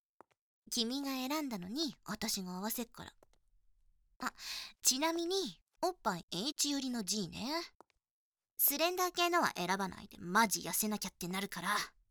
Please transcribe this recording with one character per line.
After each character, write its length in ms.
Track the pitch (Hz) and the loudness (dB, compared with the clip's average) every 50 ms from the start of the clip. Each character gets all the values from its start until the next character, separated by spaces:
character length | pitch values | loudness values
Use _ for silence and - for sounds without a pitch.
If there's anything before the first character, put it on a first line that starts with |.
| _ _ _ - - _ _ _ _ _ _ _ _ - | _ _ _ -20 -20 _ _ _ _ _ _ _ _ -6
君 320 | - 247 226 226 254 277 | -4 -2 -2 -2 -2 -2
が 100 | 277 277 | -2 -2
選 340 | 269 262 254 262 294 311 302 | -2 -2 -2 -2 -2 -2 -2
ん 40 | 269 | -2
だ 80 | 233 | -4
の 120 | 185 175 185 | -6 -6 -6
に 260 | 214 294 339 269 - - - | -4 -2 -4 -4 -4 -6 -8
私 380 | - 202 - - 226 - 202 185 | -8 -6 -4 -2 -2 -2 -2 -4
が 140 | 180 180 | -6 -6
合 40 | 180 | -4
わ 80 | 196 226 | -4 -4
せ 140 | - - 233 | -4 -4 -6
っ 40 | |
か 180 | - - - 165 | -8 -10 -14 -16
ら。 80 | - - _ - - _ _ _ _ _ _ _ _ _ _ _ _ _ _ _ _ _ - | -16 -16 _ -20 -20 _ _ _ _ _ _ _ _ _ _ _ _ _ _ _ _ _ -6
あ、 140 | 262 240 - - - - - - - - - _ | -6 -6 -6 -6 -8 -10 -8 -8 -10 -12 -10 _
ち 180 | - - 254 262 | 2 4 4 4
な 140 | 302 330 330 | 4 2 2
み 120 | 339 339 | 2 0
に、 360 | 339 381 392 370 226 165 - _ _ _ _ | 0 0 0 0 -2 -4 -8 _ _ _ _
お 120 | - 370 370 | 0 0 0
っ 40 | - - | 0 -2
ぱ 140 | 226 185 | -2 -2
い 80 | 165 - _ | -2 -4 _
H 380 | - 170 208 294 294 - - 285 | -4 -2 -2 -2 0 0 0 0
寄 80 | 285 277 | 0 0
り 100 | 269 262 | 0 -2
の 140 | 247 240 208 | -2 -2 -2
G 260 | 175 196 214 190 156 | -2 0 0 -2 -2
ね。 200 | 139 156 196 254 311 339 339 - - - - _ _ _ _ _ _ _ _ _ _ _ _ _ _ | -4 -6 -4 -4 -4 -4 -4 -8 -12 -20 -20 _ _ _ _ _ _ _ _ _ _ _ _ _ _
ス 200 | - - - 277 | 0 2 2 4
レ 120 | 285 320 349 | 4 2 2
ン 60 | 370 | 4
ダ 120 | 359 370 | 2 0
ー 40 | 359 | 2
系 180 | 349 - 349 349 | 4 4 4 6
の 120 | 349 349 | 6 6
は 100 | 277 175 - | 4 4 2
選 180 | - 175 175 190 | 0 0 2 2
ば 120 | 196 196 180 | 2 0 -2
な 120 | - - | -4 -8
い 60 | - | -12
で、 100 | - - | -16 -14
マ 300 | - - 170 180 214 226 | -10 -4 2 4 6 6
ジ 140 | 214 - 170 | 6 4 0
痩 100 | 160 226 175 | -2 0 0
せ 140 | - - | 0 0
な 100 | 214 208 | 0 -2
き 80 | 202 - | -2 -4
ゃ 40 | 190 | -6
っ 40 | - | -6
て 140 | - 185 | -6 -6
な 140 | 170 185 190 | -4 -2 -2
る 80 | 196 196 | -2 -4
か 120 | - 180 | -4 -4
ら。 160 | 170 185 208 208 - - - _ _ _ | -2 0 0 0 -2 -4 -10 _ _ _